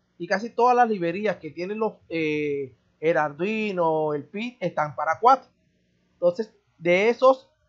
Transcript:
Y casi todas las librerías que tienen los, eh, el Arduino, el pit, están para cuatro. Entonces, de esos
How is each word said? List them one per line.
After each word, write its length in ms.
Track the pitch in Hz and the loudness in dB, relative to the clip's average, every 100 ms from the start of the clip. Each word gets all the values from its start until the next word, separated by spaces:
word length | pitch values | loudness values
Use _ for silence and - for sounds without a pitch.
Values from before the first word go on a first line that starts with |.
| _ - | _ -12
Y 100 | 170 | -4
casi 220 | 190 233 | -4 -4
todas 260 | 233 247 247 | 0 4 4
las 120 | 240 | 2
librerías 500 | 202 170 185 208 180 | 0 -4 -2 -4 -4
que 120 | 156 | -8
tienen 300 | 156 185 214 | -10 -8 -4
los, 140 | 220 214 - | -6 -6 -8
eh, 640 | 165 156 151 147 143 131 - _ _ | -4 -2 -2 -4 -4 -8 -14 _ _
el 160 | 156 160 | 0 2
Arduino, 960 | 151 147 196 220 214 180 165 156 151 | 0 -2 -4 -2 -4 -2 0 0 -2
el 80 | 147 | -4
pit, 340 | 143 202 240 - | -6 -10 -10 -6
están 340 | 175 - 151 | -6 -4 -6
para 240 | 147 151 160 | -4 -4 0
cuatro. 320 | 233 269 - _ _ _ _ _ _ | 2 2 0 _ _ _ _ _ _
Entonces, 420 | - 175 175 220 _ _ _ | -2 -2 -2 -6 _ _ _
de 300 | 165 180 220 | 2 2 2
esos 420 | 233 262 262 _ _ | 4 4 4 _ _